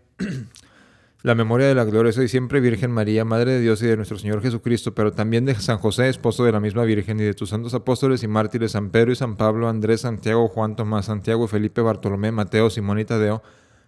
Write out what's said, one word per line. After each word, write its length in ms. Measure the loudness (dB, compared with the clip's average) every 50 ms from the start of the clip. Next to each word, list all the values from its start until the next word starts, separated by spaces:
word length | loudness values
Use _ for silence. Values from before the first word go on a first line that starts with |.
| _ _ _ -10
<clears throat> 1040 | -8 -8 -8 -8 -12 -14 -18 -20 -20 _ _ _ _ _ _ _ _ _ _ _
la 140 | 0 0 2
memoria 320 | 2 2 2 2 2 4 4
de 80 | 4
la 100 | 2 2
gloriosa 360 | 2 2 2 4 4 2 2
y 60 | 0 0
siempre 320 | 0 -2 -2 0 0 2
Virgen 320 | 2 2 2 0 -2 -2
María, 320 | 0 0 0 0 2 0 0
Madre 300 | 0 0 0 2 2 2
de 80 | 2
Dios 200 | 2 2 2 2
y 40 | 2
de 100 | 0 0
nuestro 220 | 0 -2 -6 -8 -8
Señor 240 | -4 -4 -4 -2
Jesucristo, 520 | -2 -2 -4 -2 -2 0 -2 0 -2 -4 -2
pero 200 | 0 0 0 0
también 320 | -2 -2 0 0 0 0
de 100 | 0 -2
San 220 | -2 -2 -2 -2 0
José, 320 | 0 -2 0 2 0 0
esposo 340 | 0 0 -2 -2 0 2 2
de 80 | 2
la 80 | 2 2
misma 240 | 0 -2 -2 0 0
Virgen, 340 | 2 2 0 0 -2 -2 -2
y 40 | -2
de 100 | -2 -2
tus 160 | -2 -6 -6
santos 240 | -6 -6 -6 -4 -6
apóstoles 480 | -6 -2 -2 -2 0 2 0 0 0 -2
y 40 | -2
mártires, 460 | 0 0 0 0 -2 -2 -4 -2 -2
San 160 | -4 -4 0
Pedro 240 | 4 4 4 4 2
y 20 |
San 220 | 0 -2 -4 -2 0
Pablo, 320 | 0 0 2 0 0 -2
Andrés, 320 | -2 0 2 2 2 2
Santiago, 480 | 0 -4 -6 -4 -2 0 2 2 2 2
Juan, 260 | 0 -2 -2 -2 -2
Tomás, 300 | -4 -4 -2 -2 -2 -2
Santiago, 420 | -2 -4 -4 -2 -2 0 0 0 0
Felipe, 320 | 0 0 -2 -2 0 0
Bartolomé, 520 | 0 0 0 0 -2 -4 -2 -2 -2 -2 -2
Mateo, 360 | -2 -2 0 2 2 2 2
Simón 300 | 2 0 -2 -2 0 -2
y 60 | -2
Tadeo, 360 | -2 0 0 0 0 0 -4 -6 -12 -20 _ _ _ _ _ _